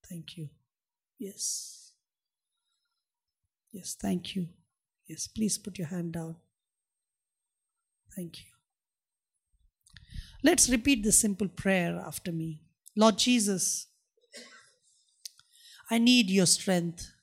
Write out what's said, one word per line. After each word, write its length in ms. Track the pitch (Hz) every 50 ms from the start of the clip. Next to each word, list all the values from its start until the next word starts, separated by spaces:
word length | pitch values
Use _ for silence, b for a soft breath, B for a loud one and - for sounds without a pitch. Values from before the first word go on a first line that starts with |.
| - -
Thank 280 | 180 170 156 - -
you. 120 | 170 156 143 _ _ _ _ _ _ _ _ _ _ _ _ _ _
Yes. 720 | 220 190 208 - - - - - - - - - - - _ _ _ _ _ _ _ _ _ _ _ _ _ _ _ _ _ _ _ _ _ _ _ _ _ _ _ _ _ _ _ _ _ _ _ _
Yes, 240 | - 190 175 - - -
thank 360 | - 196 185 180 185 - -
you. 120 | 196 175 165 - _ _ _ _ _ _ _ _ _ _
Yes, 200 | - 160 - -
please 300 | - _ 220 220 202 -
put 200 | - - 208 185
your 100 | 202 175
hand 260 | 147 185 175 170 170 160
down. 220 | 170 165 165 165 165 _ _ _ _ _ _ _ _ _ _ _ _ _ _ _ _ _ _ _ _ _ _ _ _ _ _ _ _ _ _ _ _ _ _ -
Thank 240 | - 175 165 - -
you. 120 | - - _ _ _ _ _ _ _ _ _ _ _ _ _ _ _ _ _ _ _ _ _ _ _ _ _ _ _ _ B B B B B B B B B B -
Let's 260 | 294 349 - - 254
repeat 340 | 247 240 220 285 277 220 202
this 160 | 220 - -
simple 280 | - 214 196 - 208
prayer 540 | 180 - - - 196 190 185 175 170 170 175 180
after 260 | 160 143 - _ 185
me. 300 | 165 165 160 160 156 151 _ _ _ _ _ - _
Lord 220 | 214 214 226 208
Jesus, 680 | 220 - 247 247 240 208 202 196 180 - - - - - _ _ _ _ _ _ _ _ _ - - - - - - - _ _ _ _ _ _ _ _ _ _ _ _ - _ b b b b b b b b b b -
I 80 | 226
need 320 | 233 233 240 254 247 233 185
your 160 | 190 196 180
strength. 640 | 165 - - - 202 185 175 170 170 165 - - - - _